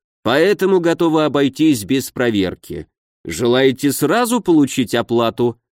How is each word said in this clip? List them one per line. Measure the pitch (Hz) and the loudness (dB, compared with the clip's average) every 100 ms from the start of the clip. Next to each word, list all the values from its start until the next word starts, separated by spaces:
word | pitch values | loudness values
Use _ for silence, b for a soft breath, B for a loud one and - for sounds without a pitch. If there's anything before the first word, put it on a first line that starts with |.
| _ _ | _ _
поэтому | 110 135 180 208 190 185 | -2 2 2 2 2 2
готовы | 165 165 170 156 151 | 0 0 0 2 0
обойтись | 143 139 131 156 123 | 0 -2 2 0 0
без | 92 131 127 | 0 -4 -4
проверки. | - 120 104 90 - - 78 78 _ _ _ - | -4 -2 0 -2 -4 -12 -14 -14 _ _ _ -14
Желаете | 87 120 127 135 127 143 | -4 0 2 2 2 -4
сразу | 131 143 214 240 240 | -2 0 0 0 -2
получить | 185 160 135 - 113 | 2 2 2 -2 -2
оплату? | 120 117 117 117 - 120 117 _ | -2 -2 0 -2 0 -4 -4 _